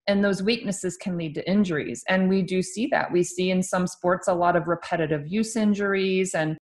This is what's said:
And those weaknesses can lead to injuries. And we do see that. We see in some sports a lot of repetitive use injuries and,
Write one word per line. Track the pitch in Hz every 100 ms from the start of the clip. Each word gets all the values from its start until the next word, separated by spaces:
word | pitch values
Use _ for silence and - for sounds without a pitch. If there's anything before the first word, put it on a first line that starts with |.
| -
And | 202 202
those | 190
weaknesses | 190 240 202 185 180 -
can | 196 175
lead | 160 151
to | -
injuries. | 196 185 151 85 117 -
And | 190 185
we | 196
do | 175 185
see | 180 - 277
that. | 226 -
We | 175
see | 175 - 185
in | 185
some | 185 185 180
sports | - 175 185 196
a |
lot | 175 175 175
of | 160
repetitive | 170 - 170 151 151 147
use | 208 226 226
injuries | 214 202 202 196 190 185 185
and, | 170 156 156 _ _